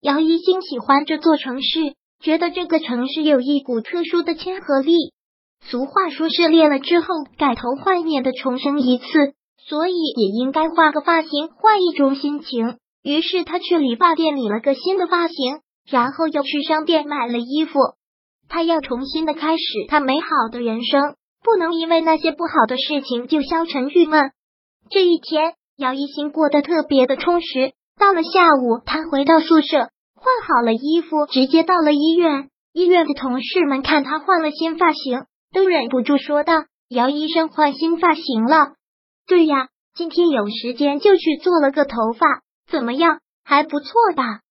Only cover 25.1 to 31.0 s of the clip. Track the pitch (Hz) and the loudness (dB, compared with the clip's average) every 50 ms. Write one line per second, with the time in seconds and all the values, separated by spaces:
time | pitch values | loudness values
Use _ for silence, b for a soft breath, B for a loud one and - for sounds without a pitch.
25.1 | 339 - - - 320 302 311 330 339 _ _ _ _ _ 285 254 262 269 285 277 | 2 0 -2 -4 -2 0 0 0 -2 _ _ _ _ _ -4 -4 -4 -4 -6 -8
26.1 | 285 - 294 302 294 311 311 285 285 294 285 294 349 320 302 302 285 269 254 247 | -6 -8 -8 -6 -2 0 0 2 2 0 0 0 -2 -2 0 2 2 4 4 4
27.1 | 269 262 - - 349 349 330 - - 262 262 269 - _ _ _ _ _ 415 403 | 2 0 0 0 0 0 -2 -4 -2 -2 -2 -2 -4 _ _ _ _ _ 4 4
28.1 | 392 339 320 330 - 381 359 330 302 269 254 240 226 240 _ - - 311 320 320 | 4 2 0 0 2 4 6 6 4 4 2 0 -2 -2 _ -6 -6 -6 -4 -2
29.1 | - 277 277 277 330 320 311 - 330 311 294 - - 285 233 - _ _ _ _ | -2 -2 2 4 4 4 4 4 4 4 4 2 0 0 0 -2 _ _ _ _
30.1 | _ _ _ 523 508 480 - - 320 247 240 233 226 226 269 294 320 339 | _ _ _ 0 0 0 0 0 0 2 2 2 0 -2 -2 0 0 0